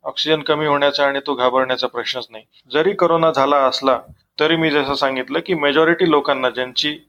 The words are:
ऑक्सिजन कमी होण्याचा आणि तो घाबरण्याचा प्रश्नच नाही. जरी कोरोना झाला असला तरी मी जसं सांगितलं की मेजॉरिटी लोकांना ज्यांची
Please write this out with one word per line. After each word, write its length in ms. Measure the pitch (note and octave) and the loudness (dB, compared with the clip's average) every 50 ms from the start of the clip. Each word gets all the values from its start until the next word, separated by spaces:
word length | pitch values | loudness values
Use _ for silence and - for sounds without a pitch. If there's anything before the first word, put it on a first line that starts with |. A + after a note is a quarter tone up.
| _ | _
ऑक्सिजन 380 | D3 - - - D3+ D#3+ D#3 C#3+ | -10 -6 -6 0 0 0 0 0
कमी 240 | D#3 D#3 D3+ D#3 | -2 -2 0 2
होण्याचा 400 | D3+ C#3+ C#3+ C#3+ C#3+ C#3 - C#3+ | 0 2 2 2 2 2 2 0
आणि 140 | C#3 C#3 C#3 C#3 | 0 0 -2 -4
तो 80 | D3 C#3 | -4 -4
घाबरण्याचा 520 | B2 B2+ B2+ B2 C3 C3 B2+ C3 A#2+ B2+ | 0 0 2 2 2 0 0 -2 -4 -4
प्रश्नच 400 | B2 - A#2+ A2 - - C3 A#2 - | -6 -6 -6 -8 -6 -8 -10 -10 -12
नाही. 140 | A2+ A2 A2 _ _ _ _ _ - | -18 -20 -20 _ _ _ _ _ -2
जरी 200 | D3 E3 F#3+ G3+ | 0 0 0 0
कोरोना 380 | G3 F3+ E3+ E3 E3 E3 E3 | 0 0 2 2 2 2 2
झाला 260 | D#3+ C#3 C3+ C#3 C#3+ | 2 2 2 2 4
असला 440 | C#3+ C3+ C3 B2+ - C3+ C3+ B2+ A#2 - - - _ _ _ _ - | 4 2 2 0 0 0 0 0 0 -2 -12 -20 _ _ _ _ -2
तरी 160 | D3+ D#3 E3 | 0 0 2
मी 140 | D#3+ D#3+ D#3+ | 2 0 0
जसं 240 | D3 D3+ C#3 C3+ C#3+ | 0 0 0 0 -2
सांगितलं 440 | C3+ C#3+ C3+ C3+ C3 B2+ C3 C#3 E3 E3+ | -2 -2 -2 -2 -4 -6 -4 -6 -6 -4
की 80 | - F#3 | -2 -4
मेजॉरिटी 560 | D#3+ C#3+ C#3+ C#3 D3+ D#3+ D#3+ E3+ E3 F3+ E3+ | 0 0 2 2 4 4 2 2 2 2 2
लोकांना 400 | D3+ D3 C#3+ - C#3+ C3 B2+ B2+ | 2 2 2 0 -2 0 0 -2
ज्यांची 480 | A#2 B2 B2+ B2+ B2 - - D3+ D3 D3+ _ | -2 -2 -6 -6 -4 -4 -4 -4 -4 -6 _